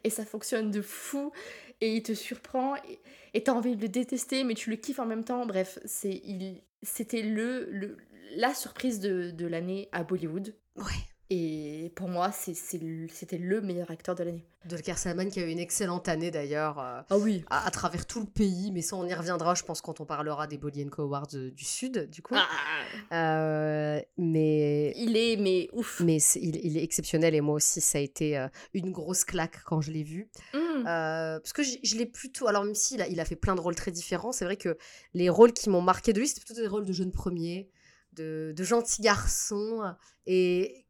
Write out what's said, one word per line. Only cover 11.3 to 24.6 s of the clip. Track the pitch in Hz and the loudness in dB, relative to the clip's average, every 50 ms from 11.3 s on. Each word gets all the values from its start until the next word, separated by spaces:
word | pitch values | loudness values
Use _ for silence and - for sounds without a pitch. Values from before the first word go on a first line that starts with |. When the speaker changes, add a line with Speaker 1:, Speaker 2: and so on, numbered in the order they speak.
| 190 | -2
Speaker 1:
Et | 175 165 160 156 156 151 147 151 156 165 170 165 | -2 0 -2 -4 -4 -6 -8 -8 -8 -10 -10 -8
pour | - 190 180 | -8 -6 -2
moi, | 180 170 175 196 | 0 0 0 0
c'est, | 202 - - 190 | 0 -4 -6 -6
c'est | 170 - - - - | -8 -8 -8 -8 -6
le, | 170 165 160 160 160 165 165 | -6 -4 -4 -6 -6 -8 -10
c'était | - - - - 185 170 | -10 -14 -10 -8 -6 -4
le | 175 180 196 226 | 0 0 0 0
meilleur | 202 196 180 175 175 170 | 0 -2 -4 -4 -4 -6
acteur | 165 165 - - 180 | -8 -8 -4 -4 -4
de | 175 | -2
l'année. | 175 175 170 170 165 _ _ _ - | -2 -4 -4 -8 -12 _ _ _ -12
Speaker 2:
Dulquer | 170 175 160 156 190 175 | -10 -10 -6 -6 -4 -4
Salman | 170 - 185 170 180 185 202 | -2 -2 -2 -2 0 -2 -2
qui | 196 196 | -2 -2
a | 175 | -4
eu | 165 | -2
une | 160 170 | -2 -4
excellente | 170 170 - - 214 180 175 180 180 | -4 -4 -2 -2 0 0 -2 -2 0
année | 180 160 156 165 175 | 0 0 0 0 -2
d'ailleurs, | 165 156 143 139 147 151 156 156 147 147 | -2 -2 -2 0 0 0 0 0 -2 -4
euh, | 131 127 123 120 143 _ | -8 -8 -8 -10 -2 _
Speaker 1:
Ah | 196 | 4
oui. | 208 208 220 208 180 160 - | 4 6 4 2 0 0 0
Speaker 2:
à, | - 139 - | 0 0 2
à | 185 | 0
travers | - - - 170 165 175 - | -2 0 -2 -2 -2 -2 -6
tout | - - 233 | -6 -6 -6
le | 214 | -6
pays, | 202 - - 214 196 185 175 190 208 | -2 2 4 4 4 4 0 -2 -2
mais | 190 175 | -2 -2
ça | 160 - 208 | -2 -2 -2
on | 190 180 | -2 -2
y | 175 180 | -2 -2
reviendra, | 165 170 175 180 165 165 170 180 | -2 -2 -2 0 2 4 4 2
je | 175 - | 2 0
pense, | - 160 - | -4 -8 -6
quand | - 175 156 - | -6 -8 -8 -8
on | 156 | -6
parlera | - 156 143 151 151 147 143 151 | -6 -4 -4 -2 -2 -2 -2 -4
des | 151 151 139 | -6 -6 -6
Bolienko | 151 147 139 143 143 143 - - | -8 -6 -6 -4 -6 -6 -4 -4
Awards, | 151 139 143 139 147 147 - | -4 -2 -2 -4 -4 -6 -8
euh, | 139 131 131 | -8 -8 -8
du | 131 - - | -10 -10 -8
Sud, | - - - 254 262 262 208 151 139 | -6 -6 -4 -4 -2 -2 -2 -4 -4
du | 156 - | -10 -18
coup. | - - 247 | -6 2 4
Speaker 1:
Ah. | 208 185 - 160 160 143 147 160 147 - - - 214 208 - 165 | 4 4 4 2 -2 -2 -2 -2 -4 -4 -6 -10 -12 -8 -2 0
Speaker 2:
Euh, | 165 165 160 156 156 156 156 156 151 156 156 151 151 151 151 151 151 - _ _ - | 2 4 4 4 4 2 2 2 2 0 0 0 0 0 0 0 -2 -4 _ _ 0
mais | 175 165 160 156 156 156 151 151 | 2 4 6 6 6 6 6 6